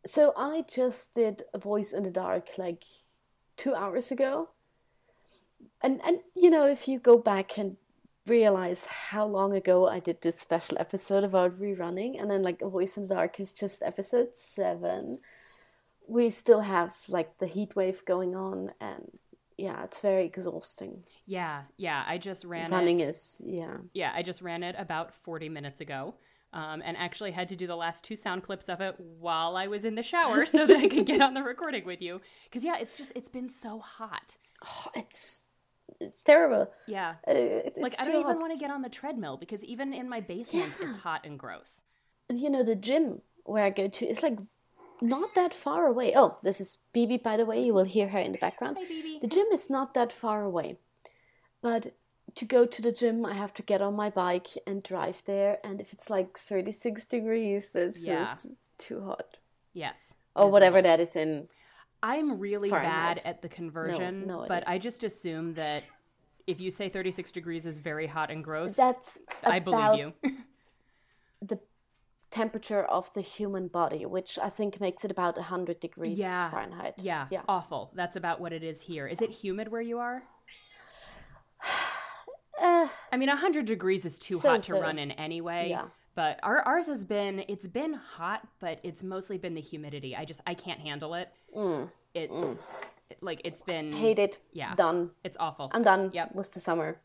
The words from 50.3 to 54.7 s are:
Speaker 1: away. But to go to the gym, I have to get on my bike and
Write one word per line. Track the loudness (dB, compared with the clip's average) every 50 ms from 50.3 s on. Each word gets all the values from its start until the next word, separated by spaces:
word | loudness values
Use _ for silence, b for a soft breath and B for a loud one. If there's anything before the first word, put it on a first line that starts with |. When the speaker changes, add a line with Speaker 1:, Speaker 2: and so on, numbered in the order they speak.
| -2 -2 -2
Speaker 1:
away. | -2 -2 -2 -4 -4 -10 _ _ _ _ b b b b b b b b b b b b _
But | -2 0 0 0 -2 -6 _ _ _ _ _ _ _ -18 _
to | -10 -4
go | 4 6 6 6
to | 6 2 -2
the | -2 -2
gym, | 0 2 0 2 2 0 -2
I | -2 -2
have | -4 -6 -6 -8
to | -12 0
get | 0 2 2
on | 2 0 0
my | -2 -2 0
bike | 0 0 2 2 0 0 -2 -8 -14 -12 -8
and | -6